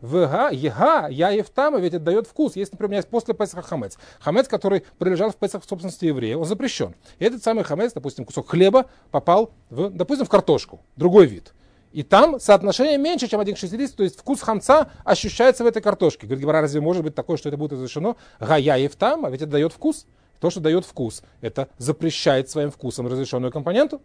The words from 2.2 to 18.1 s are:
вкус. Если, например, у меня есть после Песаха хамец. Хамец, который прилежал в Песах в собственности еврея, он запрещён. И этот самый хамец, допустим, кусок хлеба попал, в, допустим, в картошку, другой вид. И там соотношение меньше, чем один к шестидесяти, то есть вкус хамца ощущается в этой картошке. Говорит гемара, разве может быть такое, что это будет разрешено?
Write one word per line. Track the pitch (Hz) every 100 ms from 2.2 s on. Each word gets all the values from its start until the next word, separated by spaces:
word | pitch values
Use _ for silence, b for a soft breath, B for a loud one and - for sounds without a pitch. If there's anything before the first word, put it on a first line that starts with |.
| 220
вкус. | - 294 -
Если, | 196
например, | - 202
у |
меня | 202
есть | -
после | 233 226
Песаха | 226 202 170
хамец. | - 156 101 - B B
Хамец, | - 180 269
который | 196 196 190 B _
прилежал | 180 175 214
в | -
Песах | 202 202
в | -
собственности | 190 180 165 165
еврея, | 139 113 131
он | 160
запрещён. | 196 - - 101 - b b
И | 202
этот | 247
самый | 226 226
хамец, | 190 151 233
допустим, | 190 139 -
кусок | 123 - -
хлеба | 165 190 240 254 b b
попал, | 147 151 170 156 _ _
в, | 117 196
допустим, | 185 175 277
в | 254
картошку, | 202 - 139 - - _ -
другой | 160 190 165
вид. | 95 - _ b b b
И | -
там | 139 196 302 277
соотношение | - 202 196 185 277 285
меньше, | 294 339 233
чем | 208
один | 202
к | 196
шестидесяти, | 190 214 269 -
то |
есть | 190 -
вкус | - 277
хамца | - 220 - 285 294 B
ощущается | - 190 214 - 247 254
в | 240
этой | 220
картошке. | 208 196 170 - 104
Говорит | 135
гемара, | 139 156
разве | 156 147
может | 151 180
быть | 156
такое, | 151 - 165
что | 156
это | 143
будет | 151
разрешено? | 135 127 - 180